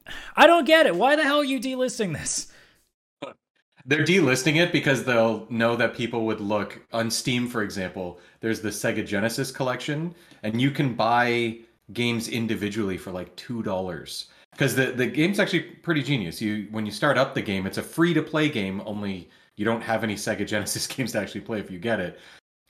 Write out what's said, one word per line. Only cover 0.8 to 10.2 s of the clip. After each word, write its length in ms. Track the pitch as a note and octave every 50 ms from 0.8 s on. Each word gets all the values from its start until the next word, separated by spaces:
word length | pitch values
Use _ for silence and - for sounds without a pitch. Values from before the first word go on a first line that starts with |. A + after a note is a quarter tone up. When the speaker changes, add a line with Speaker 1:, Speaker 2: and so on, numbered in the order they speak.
| D#4 A#3
Speaker 1:
it. 80 | E3+
Why 200 | E3+ G#3+ C4+ D4
the 80 | D4+ D#4
hell 140 | C#4+ D4 D4
are 80 | D4
you 120 | C4 C4+ C4
delisting 540 | A3 C4 C4 B3+ B3+ B3+ - - A3 F3+
this? 400 | D3+ - D2 - - - - - - - - _ _ _ _ _ _ _ _ _ _ _ - C3 - _ _ _ _ _ _ _ _ _ _
Speaker 2:
They're 180 | B2+ C#3 D#3 D3
delisting 540 | D#3+ F3+ G3 E3 C3 C3 B2+ - D#3+ D3 D#3+
it 120 | F3 E3+ E3+
because 320 | D#3 - D3 C#3 A#2+ A2
they'll 420 | B2+ B2 A#2 A2+ A2+ A2 A2 G#2 -
know 280 | B2 A2+ A#2 A#2 A#2+ A2+
that 160 | A#2+ A2 A2+
people 320 | - B2 A#2 A#2 A#2 A2+
would 160 | A2 G#2+ -
look 400 | G#2+ G2+ G#2 G#2 G2 G2+ - - - _
on 180 | - A#2 A2+ A2+
Steam, 380 | A2 - - C#3 B2 B2 B2 A#2+
for 160 | A#2+ A#2 G#2
example. 560 | G2 - G#2 F#2 F2+ - G2 F#2 F2 F2 - - - _ _
There's 180 | - A2+ A2+ G#2+
the 100 | - G#2+
Sega 380 | G2 - - A#2+ A2 G#2+ G2+ G2+
Genesis 440 | G#2+ G2 G#2 A#2 A2+ - C3+ C3
collection, 600 | - - C#3 B2+ B2 A#2+ - - D3 D3 D#3+ F3 E3+ -